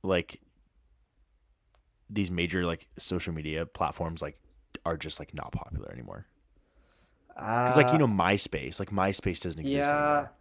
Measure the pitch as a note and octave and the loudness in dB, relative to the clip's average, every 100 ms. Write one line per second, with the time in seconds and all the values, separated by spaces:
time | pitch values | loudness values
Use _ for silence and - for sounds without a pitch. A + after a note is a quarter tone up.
0 | F#2+ F#2 - - _ _ _ _ _ _ | 2 0 0 -14 _ _ _ _ _ _
1 | _ _ _ _ _ _ _ _ _ _ | _ _ _ _ _ _ _ _ _ _
2 | _ G#2 F#2 F2 F2 F#2 F2 E2 - - | _ -2 0 2 0 2 0 -2 -8 -14
3 | - F2+ F#2+ D#2+ D2+ D#2 E2 - D#2 - | -4 -4 -2 -6 -4 -4 -6 -4 -4 -2
4 | E2 E2 D2+ - _ _ _ - E2+ E2 | -6 -6 -8 -10 _ _ _ -8 -6 -4
5 | D#2+ - D2 - - - - - - - | -6 -8 -8 -12 -8 -10 -8 -10 -10 -12
6 | - G1+ - _ _ _ _ _ _ _ | -12 -14 -16 _ _ _ _ _ _ _
7 | _ _ _ - G#2+ A#2 B2 C3+ C#3 D#3 | _ _ _ -10 -2 2 6 6 6 6
8 | C3+ G2 F2 G2+ - D#2 C2+ - G2 G2+ | 6 6 4 4 0 -4 -6 -6 -4 0
9 | F#2+ G2+ G2 E2+ F2+ D#2+ C#3 C#3 C#3+ D3 | 2 2 -2 -2 -4 -4 -2 0 2 2
10 | D3 D3 C#3+ _ | 2 2 0 _